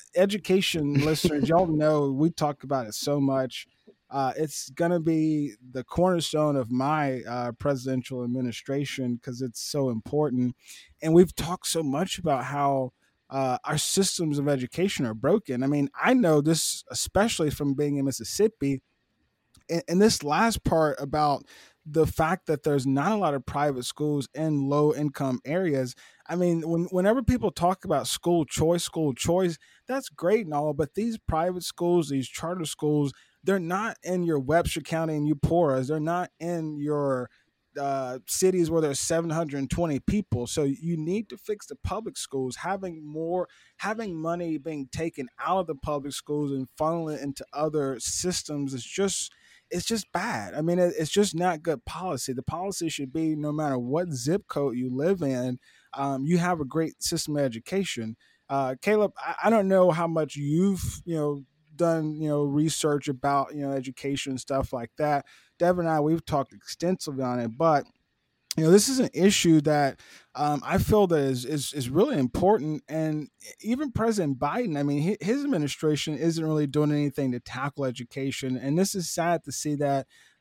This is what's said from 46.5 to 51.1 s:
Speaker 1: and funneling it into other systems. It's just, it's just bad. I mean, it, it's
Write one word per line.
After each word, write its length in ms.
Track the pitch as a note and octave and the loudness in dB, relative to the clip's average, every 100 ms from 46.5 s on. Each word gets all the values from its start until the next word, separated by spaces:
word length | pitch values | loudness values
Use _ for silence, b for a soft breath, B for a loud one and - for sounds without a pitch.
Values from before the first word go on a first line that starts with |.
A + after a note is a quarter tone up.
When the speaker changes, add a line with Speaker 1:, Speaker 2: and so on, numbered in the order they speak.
Speaker 1:
and 160 | C#3 C3 - | -2 -6 -2
funneling 360 | D#3 E3+ D#3+ D3 | -2 0 -4 -6
it 60 | |
into 220 | C#3+ C#3 - | -8 -8 -10
other 480 | C#3+ D#3 D3+ C3+ B2 | -4 -2 0 -2 -2
systems. 720 | - - F3+ F3 - D3 C#3 | -6 -4 -2 -4 -6 -6 -4
It's 100 | C3 | -6
just, 480 | - - G3 - - b b b b | -8 -2 -2 -2 -6 b b b b
it's 140 | F3 | -6
just 260 | - A3+ - | -2 -4 -4
bad. 420 | F3 G#3+ D3+ G2 | -4 -4 -4 -6
I 80 | G#2 | -4
mean, 160 | D#3+ F3+ | 0 4
it, 160 | F3 - | 2 2
it's 120 | D#3 | -2